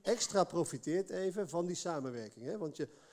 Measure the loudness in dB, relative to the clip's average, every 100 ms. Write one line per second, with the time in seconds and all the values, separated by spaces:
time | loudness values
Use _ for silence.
0 | 0 2 4 4 4 4 0 -2 0 0
1 | 0 -2 -2 0 -2 0 0 0 -2 -2
2 | -2 -4 -8 -8 -6 -4 -4 -4 -6 -8
3 | -20